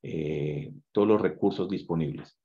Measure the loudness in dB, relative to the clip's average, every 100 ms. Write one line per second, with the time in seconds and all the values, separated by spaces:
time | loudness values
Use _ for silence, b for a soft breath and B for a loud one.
0 | -6 -4 -4 -2 -2 -4 -8 -14 _ 2
1 | 4 4 4 2 0 2 -4 -4 -2 -2
2 | -2 -4 -12 _